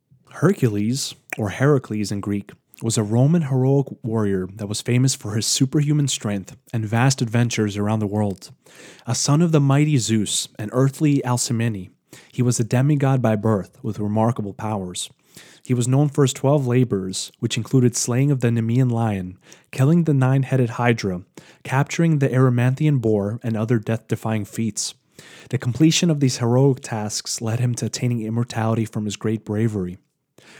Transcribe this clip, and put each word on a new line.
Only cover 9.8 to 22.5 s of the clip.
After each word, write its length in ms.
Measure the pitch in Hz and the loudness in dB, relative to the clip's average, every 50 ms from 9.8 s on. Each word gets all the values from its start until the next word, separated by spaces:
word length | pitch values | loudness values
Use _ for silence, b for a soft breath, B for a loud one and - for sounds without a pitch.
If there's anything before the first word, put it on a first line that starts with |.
| 151 156 151 127 | 4 4 2 0
Zeus 500 | 104 - 110 110 98 - - - - - _ | 2 2 0 0 0 0 -4 -6 -6 -8 _
and 140 | - 107 104 | -10 -10 -4
earthly 480 | - 127 135 139 135 - 156 147 143 135 - | 0 2 0 0 0 0 2 2 2 2 0
Alcmene, 640 | 123 123 120 - - 123 113 117 117 107 98 92 - _ _ _ B B B B B | 0 -2 -2 -2 -2 -2 -2 -2 -2 -4 -6 -10 -14 _ _ _ B B B B B
he 100 | B - | B -2
was 180 | 123 123 113 - | 0 0 0 0
a 40 | 117 | -2
demigod 560 | 104 - 123 131 147 156 139 139 135 135 131 | 0 0 2 2 2 2 2 2 2 2 2
by 140 | 117 117 110 | 2 2 0
birth 480 | 104 104 113 110 98 87 - _ - | 2 2 2 2 0 0 -4 _ -10
with 160 | - 113 101 - | -8 -8 -6 -4
remarkable 560 | 104 104 104 110 110 117 117 - 107 101 98 | -4 -2 0 2 2 2 0 -2 -4 -8 -8
powers. 560 | - - 107 107 101 92 90 90 - - - _ B B B B B B B B B | -8 -6 -6 -4 -4 -6 -6 -8 -10 -10 -12 _ B B B B B B B B B
He 120 | B - 127 | B -4 -2
was 120 | 120 117 | 0 0
known 220 | 123 131 135 147 143 | 2 2 2 2 2
for 140 | 139 - | 2 2
his 100 | 143 127 | 2 2
twelve 340 | - - - 131 147 151 135 | 0 0 0 2 2 2 2
labors, 640 | 123 120 127 127 110 104 98 95 95 95 - - - _ - | 2 2 2 2 2 0 -4 -4 -4 -8 -8 -10 -12 _ -6
which 200 | - 120 - 120 | -6 -4 -4 -4
included 360 | 107 - - 135 123 120 - | -4 0 2 4 4 4 2
slaying 360 | - - - 120 123 139 147 | 0 -4 -2 0 0 2 2
of 100 | 143 131 | 2 2
the 80 | 127 120 | 2 0
Nemean 420 | 117 117 113 113 113 131 131 123 | 0 0 0 0 2 2 2 2
lion, 480 | 117 113 117 110 104 98 90 90 95 - B B B B B B | 2 0 0 0 -2 -2 -6 -8 -12 -16 B B B B B B
killing 340 | - - 131 143 165 175 165 | -2 0 2 4 4 4 4
the 100 | 160 147 | 2 2
nine-headed 560 | 135 131 127 135 135 131 - 139 131 123 113 | 2 4 2 2 2 0 0 0 0 0 0
Hydra, 520 | 120 - 120 120 117 117 - 98 90 90 - _ - B B B B B | -2 0 2 2 2 2 0 -4 -4 -6 -8 _ -20 B B B B B
capturing 560 | B - 131 131 147 - - - 170 165 160 143 | B -2 0 0 0 0 0 0 2 2 4 2
the 120 | 139 131 | 2 2
Erymanthian 720 | 120 127 131 131 | 4 4 4 4